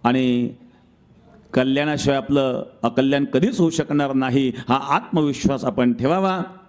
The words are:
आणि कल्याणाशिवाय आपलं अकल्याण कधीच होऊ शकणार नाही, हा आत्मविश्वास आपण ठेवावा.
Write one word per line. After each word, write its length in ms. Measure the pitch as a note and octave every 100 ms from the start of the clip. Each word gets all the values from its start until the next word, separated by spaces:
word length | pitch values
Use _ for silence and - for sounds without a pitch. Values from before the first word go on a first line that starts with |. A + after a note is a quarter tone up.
आणि 460 | A#2+ C3 B2+ B2 A#2+ - - _ _ _ _ - - - -
कल्याणाशिवाय 640 | C3 C3 C3+ D3+ D3 C#3+ C#3
आपलं 480 | C3+ C#3+ C3+ B2 - -
अकल्याण 420 | A#2 A#2+ C3+ C#3+ C#3+
कधीच 340 | C3 G3+ A3+
होऊ 100 | E3
शकणार 440 | D#3+ D3 D3 C#3
नाही, 380 | C3+ C3 C3 C3 - -
हा 60 | C3
आत्मविश्वास 880 | C#3 D3+ - E3+ D3 C3+ - C#3 B2+
आपण 280 | G#2+ B2
ठेवावा. 480 | A#2 C3 F3+ F#3+ F#3 F#3 -